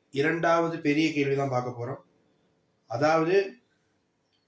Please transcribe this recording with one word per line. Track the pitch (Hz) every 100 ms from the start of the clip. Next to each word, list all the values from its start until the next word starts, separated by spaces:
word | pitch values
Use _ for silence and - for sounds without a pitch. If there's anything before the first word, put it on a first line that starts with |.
| _
இரண்டாவது | 135 151 165 165 165 165 160
பெரிய | 147 143 160
கேள்வி | 147 135 139
தான் | 135
பார்க்க | 123 123
போறோம். | 120 120 151 _ _ _ _ _ _ _ _ -
அதாவது | 117 151 160 160 165 196 - _ _ _ _ _ _ _ _